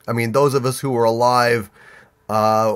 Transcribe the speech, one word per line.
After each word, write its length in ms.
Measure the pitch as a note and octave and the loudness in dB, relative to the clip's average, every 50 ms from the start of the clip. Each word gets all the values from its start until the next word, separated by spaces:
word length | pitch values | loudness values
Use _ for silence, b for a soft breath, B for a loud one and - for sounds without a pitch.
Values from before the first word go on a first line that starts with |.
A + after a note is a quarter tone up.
| _ | _
I 60 | - | -6
mean, 200 | A#2+ A#2 A#2 A2+ | -4 -4 -2 -2
those 200 | A2 C3+ C#3+ C#3 | 0 2 2 2
of 140 | B2+ C3 A#2+ | 0 0 -2
us 140 | C3 B2+ - | -4 -4 -4
who 100 | - C3+ | -4 -4
were 140 | B2 A#2 A#2 | -2 0 0
alive, 640 | A2+ A2+ A#2 A#2+ B2 B2 B2 A#2+ A#2+ A#2+ A#2 G#2 - B B B B B B B B B _ _ - | 0 0 2 2 2 2 2 2 2 0 -2 -4 -8 B B B B B B B B B _ _ -4
uh, 440 | G#2+ A2 G#2+ A2 A2 A2 A2 A2 G#2 | -2 0 2 2 2 2 0 -2 -2